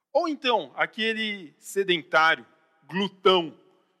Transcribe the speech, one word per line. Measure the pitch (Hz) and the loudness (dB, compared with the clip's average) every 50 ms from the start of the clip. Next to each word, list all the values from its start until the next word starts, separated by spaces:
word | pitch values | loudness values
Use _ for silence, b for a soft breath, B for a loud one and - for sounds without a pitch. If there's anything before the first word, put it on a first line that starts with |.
| _ _ | _ _
Ou | - 285 349 | -2 -2 0
então, | 330 294 - - 254 240 202 151 127 - | 0 -4 -4 -2 0 0 0 -2 -4 -4
aquele | - 156 165 - 226 220 226 220 220 220 214 202 196 170 139 _ | -4 -4 -4 -2 -4 -4 -4 -2 -2 -4 -6 -6 -8 -12 -18 _
sedentário, | _ - - - 196 202 180 175 165 131 - - 160 160 160 160 131 117 _ _ _ _ _ _ _ _ | _ -16 -8 -4 -4 0 0 0 -2 -2 0 2 4 4 4 2 0 -4 _ _ _ _ _ _ _ _
glutão, | - 156 190 202 185 - _ - 190 190 180 170 147 - _ _ _ _ _ _ _ _ _ | -10 -6 -4 -4 -4 -4 _ 2 4 4 4 2 -2 -10 _ _ _ _ _ _ _ _ _